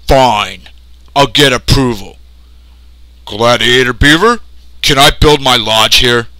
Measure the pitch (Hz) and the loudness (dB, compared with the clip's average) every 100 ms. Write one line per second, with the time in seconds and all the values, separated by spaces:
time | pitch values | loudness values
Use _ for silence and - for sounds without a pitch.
0 | - 139 127 107 98 92 - - - - | 2 2 2 0 -4 -10 -20 -20 -20 -20
1 | - 139 139 - 143 123 - - 131 110 | -10 -2 -2 0 -2 -2 0 0 0 -4
2 | - - - - - - - - - - | -12 -20 -20 -20 -20 -20 -20 -20 -20 -20
3 | - - - 104 117 120 113 127 127 123 | -20 -20 -16 -2 0 0 0 0 0 0
4 | 143 156 214 - - - - - - 139 | 0 2 2 -2 -6 -20 -20 -6 -2 2
5 | 147 151 151 147 135 123 107 110 110 - | 0 2 2 2 0 -2 0 0 0 0
6 | 123 120 113 | 0 0 -4